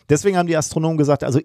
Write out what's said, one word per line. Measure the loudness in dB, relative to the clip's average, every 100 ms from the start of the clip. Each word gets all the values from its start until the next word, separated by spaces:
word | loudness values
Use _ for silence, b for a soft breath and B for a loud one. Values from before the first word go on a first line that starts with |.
| B
Deswegen | 0 0 0
haben | 0
die | 0
Astronomen | -2 -2 -2 0
gesagt, | 2 0
also | 0 -2